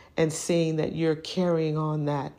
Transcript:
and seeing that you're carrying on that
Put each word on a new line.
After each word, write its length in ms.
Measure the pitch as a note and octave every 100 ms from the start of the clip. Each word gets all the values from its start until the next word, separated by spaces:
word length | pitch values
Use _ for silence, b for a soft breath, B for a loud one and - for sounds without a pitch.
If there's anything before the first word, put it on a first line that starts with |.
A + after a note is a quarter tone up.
| b -
and 160 | D#3+
seeing 440 | D#3 - E3+ E3 D#3+
that 180 | - D#3
you're 200 | D#3+ D3+
carrying 640 | - - F3 E3 D#3+ D#3
on 280 | D#3 D3+ D3
that 280 | C#3+ D3